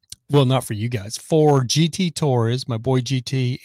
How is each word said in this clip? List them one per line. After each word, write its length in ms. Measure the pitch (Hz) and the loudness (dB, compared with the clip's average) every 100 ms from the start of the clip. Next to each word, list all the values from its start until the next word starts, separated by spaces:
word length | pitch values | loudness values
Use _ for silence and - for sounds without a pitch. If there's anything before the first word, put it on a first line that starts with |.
| _ - - | _ -20 0
well, 160 | 143 | 2
not 180 | 127 131 | 4 2
for 120 | - | -2
you 140 | 107 120 | -4 -4
guys, 280 | 120 101 - | -6 -8 -12
for 480 | - 160 151 139 | -2 2 4 4
G 240 | 123 147 165 | 2 2 2
T 220 | - 180 | 0 -4
Torres, 580 | - 151 123 113 127 - | -2 0 0 0 -2 -4
my 100 | 113 | -4
boy 220 | 123 131 | 0 -2
G 200 | 123 131 | 0 -4
T, 400 | 120 135 123 123 | -4 -2 -2 -4